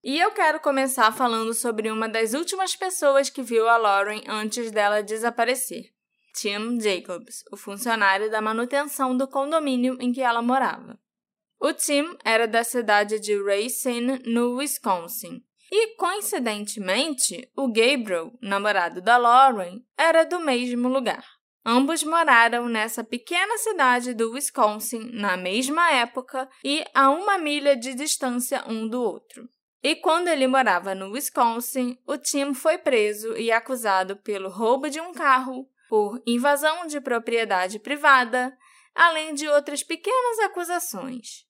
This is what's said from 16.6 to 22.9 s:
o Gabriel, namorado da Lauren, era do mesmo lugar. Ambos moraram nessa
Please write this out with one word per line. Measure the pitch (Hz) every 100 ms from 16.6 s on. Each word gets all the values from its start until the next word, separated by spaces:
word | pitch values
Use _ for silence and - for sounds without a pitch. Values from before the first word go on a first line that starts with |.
| 208 - 185 202 320 277 - 175 - -
o | 269
Gabriel, | 220 233 285 214 175 165 -
namorado | 202 196 208 196 170 175
da | 185 240
Lauren, | 240 240 269 226 180 190 _ -
era | 320 330 330
do | 359
mesmo | 320 247 247 240 247
lugar. | 262 233 170 - _ _ _ -
Ambos | 240 277 320
moraram | 302 330 320 240 233 240 240
nessa | 226 220